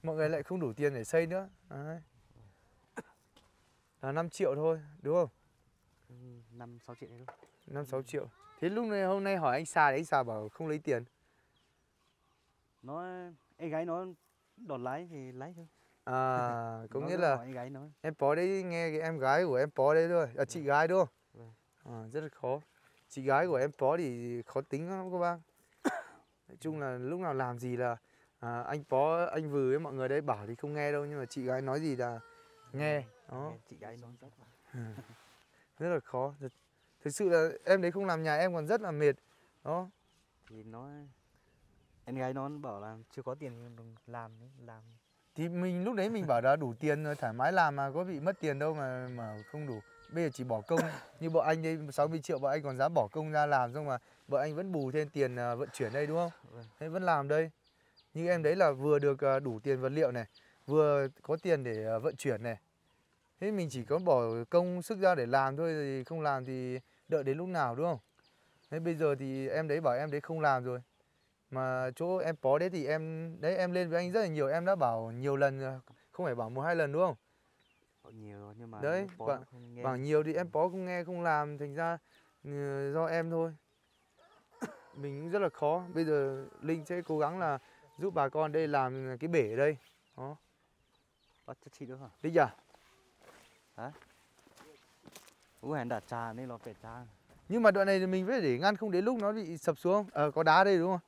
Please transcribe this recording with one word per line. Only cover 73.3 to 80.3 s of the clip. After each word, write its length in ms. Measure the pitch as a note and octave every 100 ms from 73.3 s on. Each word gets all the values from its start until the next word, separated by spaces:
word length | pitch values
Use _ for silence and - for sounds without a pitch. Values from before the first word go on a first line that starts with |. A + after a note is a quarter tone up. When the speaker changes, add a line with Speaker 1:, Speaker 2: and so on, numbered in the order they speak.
| E3
Speaker 1:
đấy 140 | D#3 F#3
em 140 | F3+
lên 180 | F3+ F3
với 140 | E3
anh 80 | F3+
rất 100 | G#3
là 60 | G3+
nhiều, 200 | D#3 C3+
em 180 | D#3+ F3+
đã 100 | G3
bảo 360 | B2+ A2+ A2+
nhiều 240 | A#2 C#3 C#3
lần 240 | C#3 C3+
rồi, 200 | C3+ C3 - - _
không 140 | - F3
phải 100 | A#2+
bảo 140 | A2+
một 120 | B2+
hai 140 | D3+ E3+
lần 160 | D3
đúng 100 | D3
không? 140 | F3+ A#2 _ _ _ _ _ _ _ _
Speaker 2:
Bảo 80 | -
nhiều 260 | A2 G#2+ G2+
rồi 140 | G2+ G#2+
nhưng 140 | A#2
mà 100 | A2
Speaker 1:
Đấy, 180 | C#3 F3+
Speaker 2:
em 80 | G3 F3
Pó 80 | A2+
Speaker 1:
bảo, 120 | C3
Speaker 2:
nó 60 | C3
không 220 | B2 A#2+
nghe. 100 | A#2+
Speaker 1:
bảo 140 | B2+ B2+
nhiều 260 | C#3 D3+
thì 100 | D3+